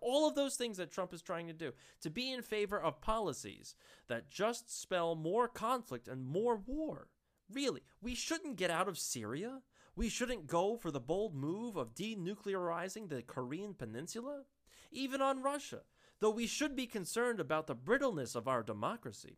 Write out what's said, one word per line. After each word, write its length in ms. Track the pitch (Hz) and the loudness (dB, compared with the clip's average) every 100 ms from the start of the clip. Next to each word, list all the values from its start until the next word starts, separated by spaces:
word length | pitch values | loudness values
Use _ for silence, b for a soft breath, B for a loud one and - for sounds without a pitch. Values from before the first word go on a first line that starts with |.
all 260 | 240 277 311 | 2 6 6
of 80 | 285 | 6
those 220 | 277 - | 2 2
things 200 | 240 185 | -2 -4
that 140 | 175 | -6
Trump 220 | - 175 | -4 -4
is 80 | 170 | -6
trying 260 | - 170 170 | -6 -4 -4
to 60 | |
do, 200 | 165 156 - B B | -6 -6 -6 B B
to 80 | 175 | -6
be 220 | 170 254 | -2 -2
in 100 | 254 | -2
favor 380 | 233 214 202 202 | -2 0 2 2
of 200 | 156 - | 2 0
policies 760 | - 220 190 123 104 50 - - B B B | 2 2 2 -2 -6 -12 -14 -18 B B B
that 220 | 117 - | -4 -4
just 400 | - 214 233 - | 0 0 0 -6
spell 460 | - - 180 170 165 | -10 -2 2 2 2
more 320 | 156 214 240 | 2 4 2
conflict 600 | - 220 254 - 123 - | 2 0 0 -2 -8 -6
and 160 | 131 127 | -6 -2
more 320 | 165 233 226 | 2 4 2
war." 520 | 220 302 311 147 - _ _ _ - | 0 -2 -2 -4 -10 _ _ _ -10
Really, 340 | 247 277 156 - b | -2 0 0 -6 b
we 140 | 226 240 | -6 -4
shouldn't 420 | - 330 349 190 | 0 -2 -2 0
get 140 | 180 | 2
out 160 | 165 196 | 4 2
of 80 | 160 | 0
Syria? 640 | - 127 107 139 220 269 - b b b | -2 -2 -2 -2 -4 -8 -14 b b b
We 140 | 226 | 0
shouldn't 380 | - 240 233 151 | 0 0 -2 0
go 280 | 170 196 226 | 2 4 2
for 160 | 170 | -2
the 80 | 143 | -2
bold 340 | 120 185 214 | 0 0 0
move 440 | 143 143 196 240 185 | 0 -2 -2 -2 -4
of 180 | 113 113 | -4 -4
denuclearizing 1120 | 214 214 175 208 202 196 175 165 185 220 202 | -4 -2 -4 -4 -2 0 0 0 -2 -6 -6
the 140 | 135 | -6
Korean 540 | 117 - 127 160 208 185 | -4 -4 -4 -4 -6 -6
Peninsula? 680 | 113 113 170 220 254 285 269 _ _ B B | -6 -6 -6 -6 -6 -8 -10 _ _ B B
Even 300 | - 269 269 | -4 0 4
on 200 | 269 269 | 4 4
Russia, 420 | 269 285 - - - b b b | 2 0 -4 -10 -12 b b b
though 120 | 214 | 4
we 160 | 220 233 | 4 2
should 280 | - 302 262 | 2 0 0
be 120 | 247 | -2
concerned 520 | 220 160 226 247 226 | -4 -2 2 2 2
about 280 | 143 156 156 | 2 0 0
the 80 | 123 | -2
brittleness 600 | 135 262 269 165 123 120 | 2 4 4 2 -2 -2
of 120 | 117 | 2
our 160 | 127 | 2
democracy 760 | 110 104 123 226 123 98 - | 2 0 -2 -2 -8 -12 -14